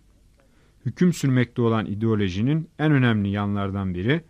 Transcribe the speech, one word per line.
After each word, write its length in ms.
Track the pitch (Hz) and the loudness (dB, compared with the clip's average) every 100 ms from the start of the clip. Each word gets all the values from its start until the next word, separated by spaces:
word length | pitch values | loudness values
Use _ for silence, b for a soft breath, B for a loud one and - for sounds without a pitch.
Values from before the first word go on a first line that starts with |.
| _ _ _ _ b b b b 123 | _ _ _ _ b b b b -10
Hüküm 280 | - 180 | 0 2
sürmekte 480 | 160 139 127 120 - | 2 0 2 0 0
olan 240 | 117 110 98 | 0 0 -2
ideolojinin 840 | 101 113 107 98 90 123 160 156 - | -2 0 0 0 0 0 0 -4 -2
en 120 | 156 | 2
önemli 380 | 139 123 107 101 | 2 2 2 0
yanlardan 640 | 104 101 101 98 98 95 | -2 -4 -4 -4 -4 -4
biri, 280 | 90 107 165 | -2 -2 -2